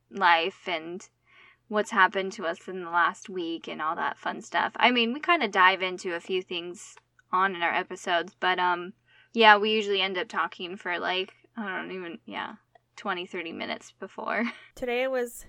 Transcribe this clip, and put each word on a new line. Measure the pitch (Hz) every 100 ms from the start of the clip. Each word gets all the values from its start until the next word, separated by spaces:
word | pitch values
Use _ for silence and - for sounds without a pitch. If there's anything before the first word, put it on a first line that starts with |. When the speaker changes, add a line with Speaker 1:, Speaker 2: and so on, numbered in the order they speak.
| _
Speaker 1:
life | 196 185 165 175 - -
and | 165 160 180 - _ _ - - _ -
what's | 208 202
happened | 202 185 196 190
to | 190 165
us | 175 -
in | 185
the | 170
last | 170 165 190 -
week | 185 165 165 -
and | 160
all | 156 170
that | 156 -
fun | 170 -
stuff. | - - - -
I | 240
mean, | 247 233
we | 277
kinda | 320 339 220
dive | 196 185 185
into | 185 180 185
a | 170
few | - 185
things | 185 180 175 180 - - _ _ -
on | 185 196 175
in |
our | 170
episodes, | 135 185 180 196 170 170 -
but, | 185 180
um, | 180 175 180 - _ _ _
yeah, | 226 214 208
we | 220
usually | 220 202 196
end | 190 180
up | -
talking | 196 170 - 180 196
for, | 185 170
like, | 175 185 190 _ _ -
I | 202 180
don't | 165
even, | 185 170 160 -
yeah, | - - 208 _ _ _ -
twenty, | 208 180 180
thirty | 180 165
minutes | - - - - -
before. | 196 - - 196 233 -
<laughs> | - -
Speaker 2:
Today | 247 240 262
was, | 262 240 -